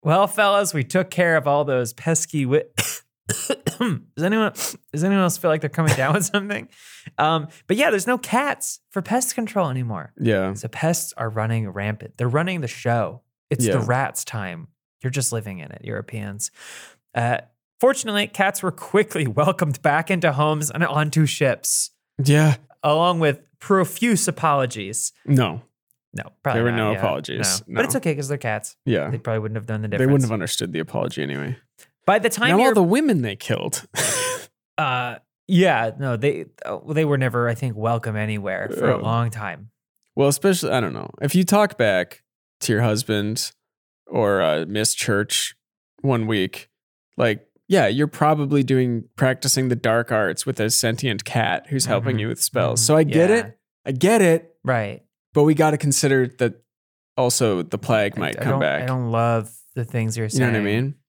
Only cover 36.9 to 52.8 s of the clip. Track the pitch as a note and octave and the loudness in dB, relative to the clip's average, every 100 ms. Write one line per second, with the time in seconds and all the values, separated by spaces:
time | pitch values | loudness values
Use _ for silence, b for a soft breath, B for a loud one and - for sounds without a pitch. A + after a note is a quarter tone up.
36.9 | D3+ D#3 C#3+ C3 A#2+ A#2+ A#2 C3 G#2+ A2+ | -2 0 0 0 0 -2 -2 -4 -2 -2
37.9 | A#2 A2+ G#2+ G#2+ G#2+ G2 F#2+ G2 - - | -2 -2 -4 -2 -2 -4 -6 -6 -2 0
38.9 | G#2+ - A#2 A#2 A2 G#2 D2+ G#2+ _ _ | 0 0 -2 -2 -6 -10 -12 -16 _ _
39.9 | _ _ - C#3 C#3 G3 F3+ D3+ B2+ G2+ | _ _ 0 0 2 2 2 0 0 -2
40.9 | A1+ G1+ - C#3 F3+ F#3 G3+ G#3 - A2+ | -6 -10 -6 0 2 4 4 2 2 2
41.9 | F#2 F2 - _ _ _ _ - A2 A#2 | 2 -2 -8 _ _ _ _ 0 2 2
42.9 | G#2+ B2+ G#2 G#2 A2+ - _ _ _ _ | 0 0 -2 -2 -4 -8 _ _ _ _
43.9 | _ - - G#2 G2 E2 D2+ E2 G#2 A2 | _ -4 0 2 2 2 2 -2 -2 -2
44.9 | - - G2+ G#2 - - - _ _ _ | -2 -2 0 0 -4 -4 -10 _ _ _
45.9 | _ C#3 B2 A2 G#2+ F2+ - - _ _ | _ -2 0 0 0 0 -4 -18 _ _
46.9 | _ _ - A#2+ G#2+ _ _ _ F#3+ A2+ | _ _ -2 0 0 _ _ _ 4 4
47.9 | B2 D3+ - D3+ D#3 C#3 C#3+ B2+ C3+ B2+ | 2 0 2 2 2 2 2 2 2 2
48.9 | A#2 - - C3 B2+ C3 C3+ C3 A#2+ A#2 | -2 -6 -2 0 0 0 0 0 0 2
49.9 | A2+ A#2 A2 G2 E2 - B2+ G#2+ - A#2 | 0 0 0 0 -2 -6 -2 0 0 0
50.9 | A#2 C3 G2+ - A#2+ G#2+ F2+ - C#3 B2 | 0 -2 -4 -2 0 0 -2 -4 -4 0
51.9 | A#2 A#2+ A2 G#2+ - - B2 E2 E2 | 0 0 -2 -2 -4 -4 0 0 0